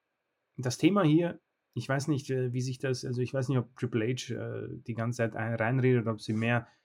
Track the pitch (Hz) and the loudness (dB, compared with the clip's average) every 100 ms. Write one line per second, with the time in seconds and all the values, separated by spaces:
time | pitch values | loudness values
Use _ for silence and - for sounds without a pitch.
0 | _ _ _ _ _ - 127 - 160 202 | _ _ _ _ _ -8 -6 2 4 6
1 | 160 156 175 - _ _ _ 127 120 135 | 6 6 4 -2 _ _ _ -8 -2 0
2 | 143 143 139 131 127 127 131 127 135 127 | 0 -2 -2 -2 -2 -2 -4 -4 -4 -2
3 | 135 123 123 135 131 131 117 - 117 117 | -4 -4 -2 -2 0 0 -2 -4 -2 0
4 | 113 123 - 107 117 113 107 - - 113 | 0 -2 -6 -8 -6 -8 -10 -10 -8 -4
5 | 117 120 113 110 113 113 110 131 127 123 | -4 0 -2 -2 -2 0 2 4 4 4
6 | 110 107 - 110 113 120 120 _ | 2 -4 -4 0 2 2 0 _